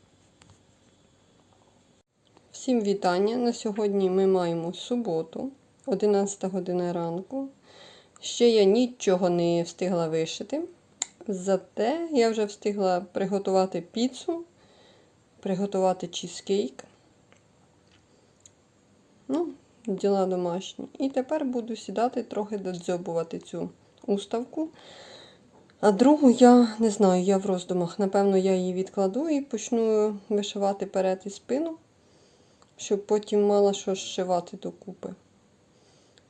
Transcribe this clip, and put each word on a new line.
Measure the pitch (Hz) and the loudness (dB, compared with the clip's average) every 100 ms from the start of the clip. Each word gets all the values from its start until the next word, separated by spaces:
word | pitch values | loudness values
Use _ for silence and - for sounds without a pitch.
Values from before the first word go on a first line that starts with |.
| _ _ _ _ - _ _ _ _ _ _ _ _ _ _ _ _ _ _ _ _ _ _ _ _ | _ _ _ _ -20 _ _ _ _ _ _ _ _ _ _ _ _ _ _ _ _ _ _ _ _
Всім | - - 240 | -8 0 0
вітання! | 202 196 185 180 208 247 | 2 0 0 2 0 0
На | 240 | -2
сьогодні | 233 220 202 208 202 185 | -2 -4 -2 0 0 2
ми | 190 190 | 2 4
маємо | 185 175 170 170 | 2 2 -2 -4
суботу, | 175 - 247 220 165 165 214 262 - _ _ - | -8 -6 -4 -2 -4 -4 -8 -10 -12 _ _ -6
одинадцята | 190 208 202 196 - 190 | 0 2 2 0 -4 -6
година | 190 180 180 175 | -4 -2 -2 -2
ранку. | 175 170 175 - 269 277 - - - - - _ _ | -2 -4 -4 -6 -8 -10 -12 -20 -20 -20 -20 _ _
Ще | - - 240 | -8 2 4
я | 220 | 6
нічого | 196 226 247 - 202 180 180 | 6 4 2 0 0 2 2
не | 175 170 170 | 2 2 2
встигла | 170 - 185 175 165 | -2 -4 -2 0 0
вишити, | 160 165 - 202 294 349 - _ _ - - - | -2 -4 -6 -6 -6 -6 -12 _ _ -14 -10 -8
зате | 185 190 190 - - 220 320 330 | -4 0 0 -2 -4 -2 -2 0
я | 277 226 | 2 2
вже | 220 208 | 2 -2
встигла | - 214 208 185 180 | -4 -4 0 0 0
приготувати | 185 208 185 196 190 190 190 175 | -2 -4 -2 -2 2 2 2 -2
піцу, | - 226 254 - - 339 339 _ _ - - _ _ _ _ _ | -6 -2 -2 -2 -6 -6 -8 _ _ -20 -20 _ _ _ _ _
приготувати | 196 185 202 196 185 180 175 | -6 -4 -2 0 0 0 -6
чізкейк. | - 175 - - 196 247 - - _ _ _ _ _ _ _ _ _ _ _ _ _ _ _ - _ _ _ _ _ _ _ - | -10 -12 -10 -2 -2 -2 -8 -20 _ _ _ _ _ _ _ _ _ _ _ _ _ _ _ -20 _ _ _ _ _ _ _ -6
Ну, | 285 320 - _ _ - | -4 -4 -10 _ _ -8
діла | 190 202 196 185 | -2 0 2 0
домашні. | 180 175 180 - - - - | -2 -2 -4 -8 -14 -14 -6
І | 269 | -4
тепер | 269 254 311 269 | -4 -4 -4 -4
буду | 240 226 220 | -4 -6 -10
сідати | - 196 240 254 | -8 -2 -2 -2
трохи | 220 208 202 208 | -6 -6 -6 -6
додзьобувати | 185 180 180 175 180 165 165 175 | -6 -6 -6 -6 -4 -6 -6 -10
цю | - 170 175 - _ _ - | -10 -10 -10 -12 _ _ -4
уставку. | 202 - 226 254 311 320 - - - - - - - _ - _ _ | -4 -4 -6 -6 -8 -8 -10 -20 -20 -20 -20 -20 -20 _ -20 _ _
А | 208 | 2
другу | 196 254 302 269 | 6 6 6 6
я | 226 247 247 233 220 | 8 10 10 6 2
не | 226 | 0
знаю, | 214 190 180 | 4 4 4
я | 185 190 | 2 0
в | 196 | 0
роздумах. | 180 175 180 170 - | -2 -2 -2 -2 -2
Напевно, | 196 196 202 190 | 0 2 4 4
я | 190 185 | 2 2
її | 185 | 0
відкладу | 185 190 202 190 240 320 | -2 -4 -2 -2 0 -2
і | 285 | -2
почну | 277 220 - 233 220 214 214 208 - | -2 -8 -2 0 2 2 0 -2 -4
вишивати | 208 202 202 196 196 196 | -4 -2 -2 -2 -2 -4
перед | 190 190 190 202 | -2 0 -2 -6
і | |
спину, | - - 262 330 320 _ _ _ _ _ _ _ _ _ - | -12 -4 -4 -4 -8 _ _ _ _ _ _ _ _ _ -14
щоб | - 202 202 | -4 -4 0
потім | 214 208 208 202 | -2 0 2 4
мала | 202 202 | 4 4
що | 202 - 190 | 2 -4 -6
зшивати | - - 185 175 175 190 | -6 -6 -2 -2 -4 -10
докупи. | 180 170 - 185 185 185 _ _ _ _ _ _ _ _ _ _ | -12 -12 -16 -14 -14 -16 _ _ _ _ _ _ _ _ _ _